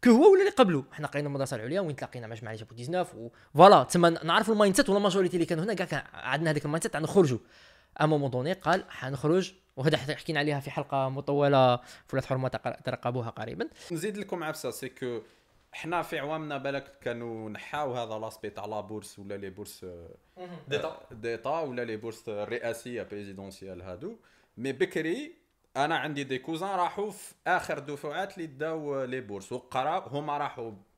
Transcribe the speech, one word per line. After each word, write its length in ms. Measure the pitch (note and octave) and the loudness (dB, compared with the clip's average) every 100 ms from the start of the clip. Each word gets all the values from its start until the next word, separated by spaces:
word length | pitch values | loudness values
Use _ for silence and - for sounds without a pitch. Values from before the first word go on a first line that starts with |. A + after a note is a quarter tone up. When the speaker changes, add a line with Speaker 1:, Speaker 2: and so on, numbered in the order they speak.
Speaker 1:
كو 60 | B3 | 10
هو 220 | A#3 F4+ | 10 10
ولا 80 | G4 | 10
اللي 100 | G4 | 6
قبله. 340 | - A3+ D#3 C3 | 6 4 4 -2
حنا 140 | - D3+ | -8 -6
قرينا 220 | C#3+ D3 | -4 -4
المدرسه 280 | C#3 C3+ B2 | -4 -4 -4
العليا 240 | A2+ F3 | -4 -4
وين 160 | F3+ C3+ | -4 -6
تلاقينا 300 | B2+ B2+ A2+ | -10 -10 -12
مع 80 | |
جماعه 180 | A2+ A2 | -12 -10
اللي 120 | A2 | -12
جابوا 120 | G#2+ A#2 | -12 -12
ديزناف 380 | B2 F3+ E3+ | -4 -4 -4
و 160 | A2 A#2 - - | -6 -14 -16 -8
فوالا، 280 | C#3+ F#3 F#3 | 10 12 12
تسمى 280 | B2+ F3+ E3+ | 8 6 6
نعرفوا 440 | E3 D#3+ F3+ G#3+ | 4 2 2 4
المايند 220 | G#3+ G#3 F#3+ | 6 6 6
سيت 120 | C#4 | 4
ولا 100 | G3 | 4
ماجوريتي 360 | G#3 F#3+ F#3 | 2 2 2
اللي 120 | F3+ E3 | 2 0
كانوا 180 | E3 | 0
هنا 100 | F#3+ | -2
كاع 120 | F3+ F3+ | -2 -2
كان 160 | D3 - | -4 -6
عندنا 380 | - - C#3 E3 | -12 -4 -2 2
هذيك 140 | D3+ | 0
المايند 180 | D3 D3 | 0 -4
سيت 100 | - | -2
تاع 80 | D3 | -4
نخرجوا. 380 | D#3 G3 E3 A#2+ - - - - _ - | 2 6 6 4 -4 -20 -20 -20 _ -2
ا 60 | D3+ | 2
مومون 240 | D3+ C#3 | 2 0
دوني 220 | B2 C3+ | -2 -2
قال 320 | F#3 - F#3 - | -2 2 0 0
حنخرج، 640 | - B2+ C3+ D3+ F3 F#3 - _ - | -10 -8 -2 2 2 0 -8 _ -2
وهذا 200 | C#3 D#3 | 0 0
حتى 180 | C3+ | -2
حكينا 240 | D3 - D#3 | -8 -2 -2
عليها 220 | D3 C#3+ | 0 -2
في 100 | C3+ | -4
حلقه 380 | D3 C#3+ C#3 C3 | -8 -4 -2 -2
مطوله 680 | C3+ C#3 C#3+ C#3+ C#3 B2+ B2 | -4 -2 2 6 8 6 6
في 60 | - - _ | -2 -20 _
ولاد 120 | C3+ | -4
حرمه 240 | - C3 C3 | -2 -2 -2
تق-، 340 | A2+ B2 - | -4 -6 -6
ترقبوها 460 | - B2 B2 B2 A#2 | -6 -4 -4 -4 -6
قريبا. 380 | A#2 A2+ B2+ D#4 - - | -8 -10 -8 -8 -10 -10
Speaker 2:
نزيد 240 | E3 F#3 G3+ | -6 -6 -6
لكم 280 | G3 F#3 | -8 -6
عفسه، 260 | D#3 D3 C3 | -6 -6 -6
سي 180 | A2+ C3 | -8 -10
كو 320 | - B2+ A#2 - _ _ _ _ | -8 -6 -6 -10 _ _ _ _
حنا 300 | - D#3 F3 | -14 -6 -4
في 160 | D#3+ D#3+ | -4 -6
عوامنا 400 | C#3 D#3 D#3 C#3+ | -4 -6 -6 -6
بالك 400 | C3+ C#3 C#3 - | -4 -6 -8 -10
كانوا 500 | - A#2+ A#2 A2+ A2 | -8 -6 -8 -8 -10
نحاو 440 | G#2 - D3 D3 | -12 -10 -6 -4
هذا 240 | B2 A#2 A2 | -4 -6 -6
لاسبي 320 | A2 - G#2+ | -8 -10 -12
تاع 160 | G2+ G#2 | -10 -8
لا 140 | G#2+ | -8
بورس 380 | G2 G#2+ G2 - | -8 -10 -12 -18
ولا 180 | G2 G2+ | -12 -10
لي 140 | G2 | -10
بورس، 340 | F#2 G2+ - | -12 -16 -14
آه، 240 | F#2 F2 E2+ - _ - | -16 -16 -18 -20 _ -18
Speaker 3:
مهم. 220 | F3+ E3+ - | -16 -14 -6
ديتا. 320 | C#3+ D#3+ D#3+ - | -6 -6 -10 -18
Speaker 2:
ديتا 500 | A#2+ A#2 A#2 C3 D#3 | -10 -8 -6 -4 -4
ولا 240 | D#3 B2 | -4 -6
لي 120 | A#2 A2 | -6 -6
بورس 320 | A2+ A2 - | -8 -12 -8
الرئاسيه 720 | G#2 G#2 A#2 A#2 A2+ B2 A#2+ | -6 -4 -4 -4 -8 -8 -10
بريزيدونسيال 800 | F#2+ G#2 G2+ G2 G2 F#2+ G2 F2+ | -8 -10 -12 -14 -14 -14 -14 -14
هادو. 340 | F#2 F2+ D#3 A#3 _ _ _ - | -12 -12 -12 -14 _ _ _ -10
مي 160 | B2+ | -8
بكري 640 | B2+ F3+ F3+ D#3 G#3 D4 - _ _ _ - | -2 -2 -2 -2 -4 -6 -14 _ _ _ -2
انا 200 | D3 D#3+ | 0 0
عندي 280 | C#3 C#3+ | -2 -6
دي 140 | C3+ C3 | -4 -6
كوزان 300 | C#3+ D#3+ F#3+ | -6 -6 -4
راحوا 420 | F#3+ E3+ - G#3 | 0 -2 -2 -6
في 240 | - - - - | -8 -18 -10 0
اخر 320 | F3 - D3+ | 0 0 -6
دفعات 560 | C3+ C#3+ D3+ D3+ G3 | -6 -8 -8 -6 -8
اللي 120 | F#3+ D#3+ | -8 -12
داو 580 | C3 D3+ D#3+ D3 C#3 | -6 -6 -4 -4 -4
لي 160 | C3 C3 | -4 -6
بورس 320 | A2 G2+ F#2+ | -8 -12 -8
وقراو، 480 | B2 - B2+ C3+ F3+ | -10 -6 -2 0 -2
هما 380 | - C#3 D3 D3 | -4 -6 -4 -4
راحوا 340 | C#3 - A#2 G2+ _ | -4 -6 -12 -12 _